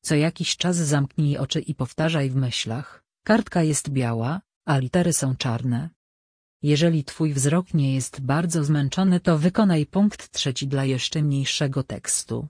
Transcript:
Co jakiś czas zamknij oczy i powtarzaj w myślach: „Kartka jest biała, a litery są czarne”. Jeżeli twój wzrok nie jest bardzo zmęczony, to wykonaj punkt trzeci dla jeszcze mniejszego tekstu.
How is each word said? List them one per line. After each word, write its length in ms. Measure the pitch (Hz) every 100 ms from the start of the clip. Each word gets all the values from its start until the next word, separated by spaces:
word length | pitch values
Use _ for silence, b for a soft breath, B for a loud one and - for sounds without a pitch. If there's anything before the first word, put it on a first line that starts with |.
Co 120 | - 151
jakiś 420 | 156 - 170 -
czas 180 | 175 175
zamknij 600 | 156 147 139 - 147 143
oczy 220 | 139 160
i 160 | - 151
powtarzaj 540 | 127 - 160 160 135
w 60 | 131
myślach: 680 | 127 - - 113 - - _ _ -
„Kartka 380 | 214 214 180
jest 260 | 160 147 -
biała, 520 | 135 120 117 117 175 _ _ -
a 100 | 139
litery 360 | 127 185 175
są 220 | 156 135 131
czarne”. 540 | 131 117 123 120 160 _ _ _ _ _ _ _
Jeżeli 400 | 147 147 170 160
twój 300 | 139 - 160
wzrok 400 | 139 139 170 185
nie 220 | 160 139 135
jest 260 | 127 -
bardzo 420 | 131 143 175 165
zmęczony, 560 | 147 151 139 - 190 180
to 180 | - 160
wykonaj 480 | 165 185 208 165 147
punkt 440 | 190 208 - -
trzeci 360 | - 147 123 139
dla 180 | 139 135
jeszcze 360 | 131 - 160
mniejszego 640 | 151 139 135 - 143 135
tekstu. 640 | 131 - - - - 117 147